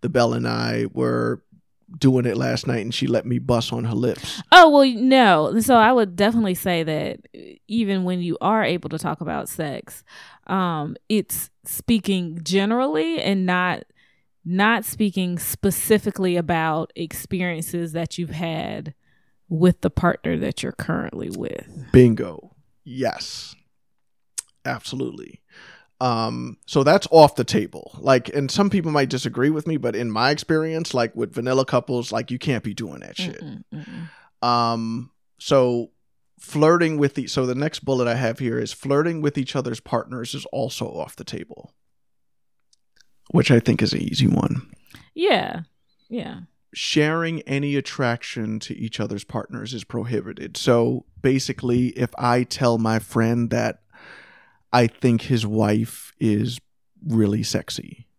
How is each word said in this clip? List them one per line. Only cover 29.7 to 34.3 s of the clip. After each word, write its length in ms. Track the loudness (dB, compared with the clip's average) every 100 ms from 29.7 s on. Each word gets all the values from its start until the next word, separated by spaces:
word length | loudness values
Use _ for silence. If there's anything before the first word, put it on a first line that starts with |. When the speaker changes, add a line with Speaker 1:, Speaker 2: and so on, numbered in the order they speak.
| -4
Speaker 1:
but 180 | -2 -4
in 140 | -4
my 220 | 0 0
experience, 640 | 0 0 -2 0 -4 -4 -2
like, 200 | -2 -2
with 160 | -6
vanilla 300 | -4 0 0
couples, 480 | 2 0 0 -4 -4
like, 200 | -6 -6
you 80 | -6
can't 240 | -2 -4
be 100 | -4
doing 280 | -8 -10 -12
that 160 | -16 -10
shit. 220 | -10 -8
Speaker 2:
Mm-mm, 240 | -14 -16 -16
mm-mm. 760 | -16 -14 -14 -16 -18 _